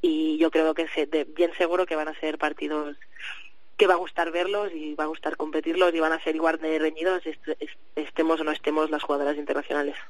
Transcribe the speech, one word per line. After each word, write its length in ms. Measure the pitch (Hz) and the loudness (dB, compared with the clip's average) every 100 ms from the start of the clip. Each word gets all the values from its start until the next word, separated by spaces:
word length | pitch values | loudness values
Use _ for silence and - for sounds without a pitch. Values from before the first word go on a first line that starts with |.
y 380 | 175 156 160 156 | 4 4 2 4
yo 120 | 160 | 4
creo 220 | 160 160 | 6 4
que 140 | 156 160 | 2 -2
se, 180 | - 143 | 0 0
de, 180 | 156 | 0
bien 260 | 143 151 170 170 | -2 2 2 4
seguro 260 | 170 175 185 | 2 2 2
que 80 | |
van 140 | 156 151 | 0 -4
a 100 | 151 | -4
ser 200 | 156 156 | -4 -2
partidos 580 | 151 151 151 151 147 147 - - - - - - - - | -2 -2 -4 -4 -4 -8 -14 -12 -12 -12 -12 -14 -14 4
que 100 | 196 | 6
va 80 | |
a 40 | 170 | 6
gustar 320 | 175 - 165 | 2 -2 0
verlos 380 | 165 180 202 208 | 0 0 0 -2
y 200 | 165 151 | -4 -8
va 100 | 151 | -4
a 40 | 156 | -4
gustar 280 | 156 160 - | -2 -6 -4
competirlos 560 | 151 156 156 165 180 | -2 -2 0 4 4
y 60 | 165 | 6
van 120 | 160 | 2
a 100 | 160 | 0
ser 120 | 160 160 | -2 2
igual 220 | 165 160 | 2 2
de 200 | 160 156 | 0 0
reñidos, 460 | 156 156 175 185 165 | 0 0 0 0 -4
est-, 220 | 151 - 156 | -8 -6 -6
est-, 180 | 151 - - - | -8 -12 -10 -8
estemos 440 | 147 - 160 160 | -6 0 2 2
o 40 | |
no 80 | 151 | 2
estemos 380 | 156 - 156 156 | -2 0 0 0
las 120 | 151 | 0
jugadoras 340 | - 143 143 147 | 0 0 0 -2
internacionales. 600 | 147 139 143 143 143 - - | -2 -2 0 -2 -2 -4 -12